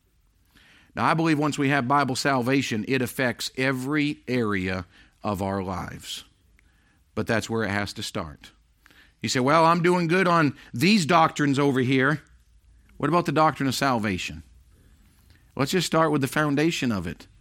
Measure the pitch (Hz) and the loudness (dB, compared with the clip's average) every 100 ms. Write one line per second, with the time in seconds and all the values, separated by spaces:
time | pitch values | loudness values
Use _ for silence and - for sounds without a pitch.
0 | _ _ _ _ _ _ _ _ _ - | _ _ _ _ _ _ _ _ _ -2
1 | 120 160 165 147 151 143 139 143 123 143 | 0 2 2 2 0 0 0 0 2 0
2 | 131 123 143 131 120 139 123 110 104 131 | 0 -2 0 0 0 0 0 -4 -2 -2
3 | 120 - 127 110 - - 131 131 131 151 | -2 -2 -4 -4 -8 -4 -4 -2 -4 -2
4 | 147 147 - 127 110 98 92 92 95 - | -2 -4 -4 -2 0 -2 -2 -4 -8 -16
5 | _ _ 104 98 98 98 92 90 - - | _ _ -6 -4 -4 -4 -4 -6 -8 -12
6 | - - - _ _ _ _ _ _ _ | -14 -14 -16 _ _ _ _ _ _ _
7 | _ - - 113 - 113 104 101 101 - | _ -6 -2 -2 -2 -4 -2 -4 -6 -8
8 | - 110 82 - - _ _ _ _ _ | -10 -8 -10 -14 -20 _ _ _ _ _
9 | _ _ 120 131 127 160 160 175 170 180 | _ _ -4 0 2 4 4 4 2 2
10 | 170 180 180 170 147 - - 120 165 220 | 2 2 4 4 2 0 -10 0 4 4
11 | 147 170 160 - 147 135 143 127 123 135 | 4 4 4 2 0 2 2 2 2 2
12 | 135 156 - _ _ _ _ _ _ - | 2 0 -4 _ _ _ _ _ _ -6
13 | 143 175 170 151 156 131 139 120 139 123 | -2 0 0 2 2 2 -2 -2 -2 -2
14 | 104 92 - 76 - - _ _ _ _ | -2 -4 -6 -12 -18 -20 _ _ _ _
15 | _ _ _ - _ - 139 185 160 160 | _ _ _ -20 _ -6 -2 -2 0 2
16 | 160 151 131 151 151 143 160 165 127 101 | 2 2 0 0 0 2 0 0 -2 -2
17 | 82 - - - | -4 -10 -16 -20